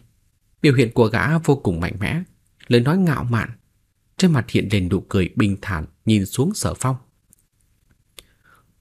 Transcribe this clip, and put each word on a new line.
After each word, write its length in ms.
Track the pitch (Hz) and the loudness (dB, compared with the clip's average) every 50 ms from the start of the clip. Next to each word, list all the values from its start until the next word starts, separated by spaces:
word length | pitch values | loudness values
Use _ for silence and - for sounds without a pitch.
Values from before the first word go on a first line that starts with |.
| - _ _ _ _ _ _ _ _ _ _ _ - | -10 _ _ _ _ _ _ _ _ _ _ _ 0
biểu 120 | 151 131 | 2 4
hiện 160 | 131 127 113 - | 4 2 2 2
của 120 | 127 117 | 2 2
gã 320 | 107 113 104 87 127 160 165 | 2 2 0 0 0 0 0
vô 180 | 160 - 143 | 2 0 0
cùng 240 | 131 - 104 87 82 | 0 0 -2 -2 -2
mạnh 160 | 87 85 - 92 | -4 -6 -4 -4
mẽ, 220 | - - - 165 185 - _ _ _ _ _ _ - | -4 -4 -4 -4 -6 -8 _ _ _ _ _ _ -2
lời 140 | - 123 120 | 0 2 2
nói 180 | 120 139 160 196 | 2 2 2 2
ngạo 260 | 185 165 139 - - | 2 0 0 -2 -2
mạn, 260 | 120 120 110 - - 117 - _ _ _ _ _ _ _ _ _ _ _ | -2 -2 -2 -4 -6 -10 -16 _ _ _ _ _ _ _ _ _ _ _
trên 160 | - - 175 156 | 0 2 2 2
mặt 180 | 123 - - | 2 0 0
hiện 180 | - 113 - 98 | -2 -2 0 0
lên 180 | 104 101 92 87 | 0 0 0 0
nụ 120 | 98 90 | -2 -2
cười 300 | - - - 101 92 - - | -2 -2 0 0 0 0 0
bình 200 | - 110 101 98 95 - | 0 0 0 0 -2 -6
thản 240 | - 95 80 78 - - _ _ | -8 -8 -8 -8 -10 -14 _ _
nhìn 220 | 113 110 104 98 | 2 2 2 2
xuống 280 | - - - 135 185 214 | 0 -2 -2 -2 -2 -2
Sở 200 | - - 87 80 | -4 -4 -6 -4
Phong. 220 | - - 127 131 127 - _ _ _ _ _ _ _ _ _ _ _ _ _ _ _ _ _ _ _ _ _ _ - - _ _ _ _ _ _ _ _ _ _ _ | -4 -4 -4 -4 -4 -8 _ _ _ _ _ _ _ _ _ _ _ _ _ _ _ _ _ _ _ _ _ _ -20 -20 _ _ _ _ _ _ _ _ _ _ _